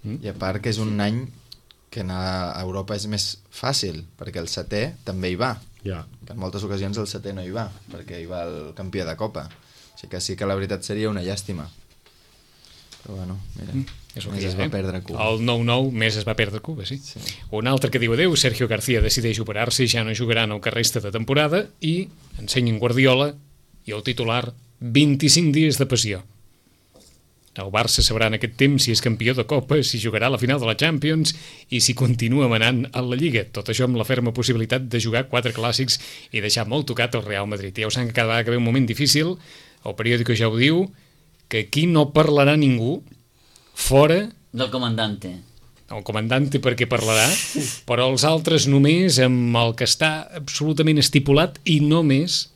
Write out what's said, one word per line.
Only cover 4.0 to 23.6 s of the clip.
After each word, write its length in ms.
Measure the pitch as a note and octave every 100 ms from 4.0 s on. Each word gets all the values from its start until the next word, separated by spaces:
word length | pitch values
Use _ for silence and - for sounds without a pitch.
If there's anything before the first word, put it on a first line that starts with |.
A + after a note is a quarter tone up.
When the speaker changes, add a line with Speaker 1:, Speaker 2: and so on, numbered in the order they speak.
| E2 -
Speaker 2:
perquè 200 | - F2+
el 80 | E2
setè 460 | - E2+ G#2 A#2+ -
també 240 | - F#2 F#2
hi 80 | F2+
va. 240 | B2+ G#2+ - -
Speaker 3:
Ja. 220 | G2+ F2 D#2+ -
Speaker 2:
Que 80 | -
en 60 | A2
moltes 260 | F#2 G2
ocasions 320 | G#2 G2 G2 G#2
el 80 | G2+
setè 280 | G2 G2
no 100 | F#2+
hi 60 | F#2
va, 180 | G#2+ G2+ - -
perquè 300 | F2+ E2 F2
hi 40 | E2+
va 180 | F2+ E2+
el 240 | D#2+ D2+
campió 300 | D#2 F#2 F#2+
de 100 | E2
Copa. 300 | D#2 A2 E2 C#2+
O 480 | - _ - - -
sigui 100 | - F2+
que 40 |
sí 140 | - F#2
que 100 | G2
la 80 |
veritat 260 | G2 G2 G2
seria 280 | - G#2 A2
una 100 | G2+
llàstima. 480 | F2+ G2 - F2+ D2+ - - _ _ _ _ _ _ _ - - - -
Però 140 | - F#2+
bueno, 200 | F#2 F#2+ G2 -
mira, 140 | -
Speaker 1:
Mm, 100 | C3+ C3+ - -
és 20 | A#2+
el 60 |
que 60 | G#2+
Speaker 2:
només 140 | G2
Speaker 1:
hi 40 | F#2+
ha, 40 |
Speaker 2:
es 80 | F#2
va 60 |
Speaker 1:
eh? 60 | D3+
Speaker 2:
perdre 300 | G2 F#2+ F#2
Cuba. 220 | F2+ A2 A2
Speaker 1:
El 120 | A2+
nou 200 | A#2 A#2+
nou 260 | A#2 B2 C3+
més 240 | A#2 A2 G#2+
es 80 |
va 120 | G#2 G#2+
perdre 220 | G#2 G#2+
Cuba, 240 | - D3+ F#2+
sí. 120 | C#3
Speaker 2:
Sí. 200 | - - - - -
Speaker 1:
Un 160 | G#2+ A#2+
altre 240 | C3+ B2+
que 80 | B2
diu 140 | A2+
adéu, 220 | A#2 F3+ D#3+
Sergio 320 | B2+ A2+ A#2+
García 320 | A2 - A#2
decideix 380 | G2+ - A2+ G#2+
operar-se 420 | A2 G#2 A#2 -
i 40 | A#2+
ja 160 | A#2
no 100 | A2
jugarà 300 | A2 A#2 A2+
en 80 | A2
el 80 | G#2
que 100 | A2
resta 300 | A2+ A#2 A#2+
de 100 | G2+
temporada 540 | A2+ A2+ C3+ D3+ F3 G3+ _
i 280 | D#3 F3 F#3+ - - -
ensenyen 400 | A2 C3 A#2+ A2
Guardiola 540 | A#2+ A#2+ C3 B2+ C#3+ C#3+ - _